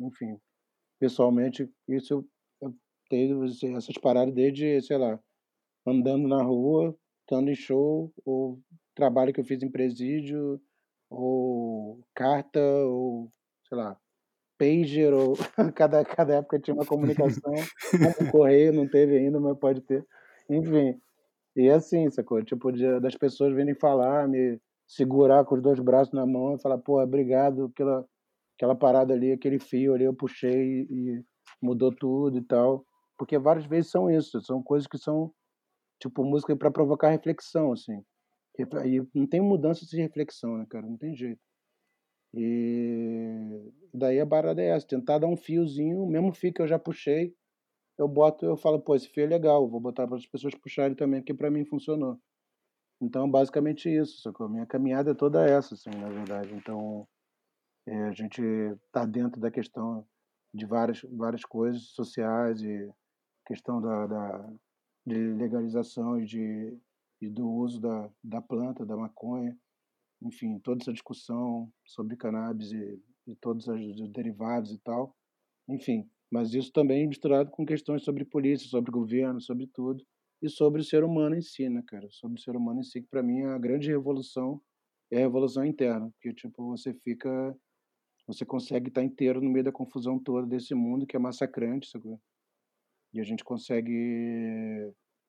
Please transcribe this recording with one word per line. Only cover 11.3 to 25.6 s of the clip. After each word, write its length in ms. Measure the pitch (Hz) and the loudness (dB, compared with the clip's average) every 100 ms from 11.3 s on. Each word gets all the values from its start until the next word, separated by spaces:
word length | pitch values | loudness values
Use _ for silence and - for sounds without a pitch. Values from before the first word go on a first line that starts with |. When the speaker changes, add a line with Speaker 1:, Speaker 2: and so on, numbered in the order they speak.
| 131 127 120 117 110 107 120 _ | 0 0 -2 -4 -6 -8 -14 _
Speaker 1:
carta, 460 | - 131 143 - 151 143 139 131 | -2 0 0 0 0 2 2 2
ou, 440 | 123 127 120 117 _ _ _ - | 0 -4 -6 -10 _ _ _ -10
sei 100 | 120 | -8
lá, 180 | 104 98 _ _ _ _ _ - | -8 -10 _ _ _ _ _ 0
pager, 540 | 143 165 151 151 147 | 4 4 2 4 4
ou 180 | 139 131 | 6 4
<laughs> 400 | 139 135 - 165 | 0 -2 0 0
cada, 300 | - 151 151 | 4 4 6
cada 300 | - - 147 | 2 2 4
época 260 | 143 143 147 | 2 2 -2
tinha 140 | 147 | 0
uma 100 | 147 | -2
comunicação, 720 | 143 147 139 151 139 117 143 | 0 2 2 4 2 2 -4
Speaker 2:
<laughs> 640 | 151 165 - - 180 165 170 | -4 -6 -10 0 6 6 4
Speaker 1:
como 100 | 147 | 6
o 20 | |
correio 440 | 151 139 139 156 | 8 10 10 8
não 120 | 151 139 | 4 4
teve 300 | 143 147 139 | 6 6 6
ainda, 240 | 139 147 | 4 2
mas 180 | 143 139 | 0 2
pode 220 | 139 131 | 0 0
ter, 260 | 131 135 - - - _ - | -2 -4 -4 -20 -20 _ -2
enfim. 500 | 151 160 151 135 127 _ _ _ _ _ 135 | 0 2 4 4 0 _ _ _ _ _ 4
E 140 | 127 | 8
assim, 400 | 156 - 170 151 | 8 6 2 2
sacou? 340 | 131 - 113 | 0 -2 -2
Tipo, 260 | 110 123 131 | -2 -2 -2
de, 300 | 123 127 127 | 0 0 2
das 160 | 127 - | -2 0
pessoas 380 | 139 - 143 | -2 2 2
virem 200 | 135 143 | 2 0
falar, 540 | 139 147 135 127 147 139 | 2 2 4 4 2 2
me 320 | 131 127 113 _ _ _ | 2 0 -2 _ _ _
segurar 580 | - 131 135 135 139 135 | -2 2 6 8 8 6
com 80 | |
os 80 | 131 | 4